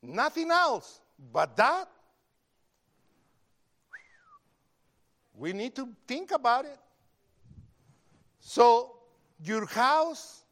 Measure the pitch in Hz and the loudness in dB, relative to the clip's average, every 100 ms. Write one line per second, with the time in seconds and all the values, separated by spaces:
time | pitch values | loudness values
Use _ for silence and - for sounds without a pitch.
0 | 123 185 285 320 330 339 339 220 - - | -10 -4 -4 -4 0 2 2 -2 -8 -20
1 | _ _ 131 135 156 123 233 349 370 _ | _ _ -6 -2 -2 2 2 2 -6 _
2 | _ _ _ _ _ _ _ _ _ _ | _ _ _ _ _ _ _ _ _ _
3 | _ _ _ _ _ _ _ _ _ - | _ _ _ _ _ _ _ _ _ -20
4 | 1047 _ 1077 1077 _ _ _ _ _ _ | _ _ _ -20 _ _ _ _ _ _
5 | _ _ _ 101 151 190 240 - 254 214 | _ _ _ -12 -10 -8 -8 -10 -14 -16
6 | - 262 370 339 254 247 294 277 _ _ | -10 -10 -4 -2 0 0 -2 -16 _ _
7 | _ _ _ _ - - - _ _ _ | _ _ _ _ -20 -20 -20 _ _ _
8 | _ _ _ _ - - 240 233 254 - | _ _ _ _ -12 4 6 6 0 -16
9 | _ _ _ _ 156 220 208 214 254 311 | _ _ _ _ -6 -6 -4 0 2 2
10 | 330 302 - - _ | 0 -4 -16 -20 _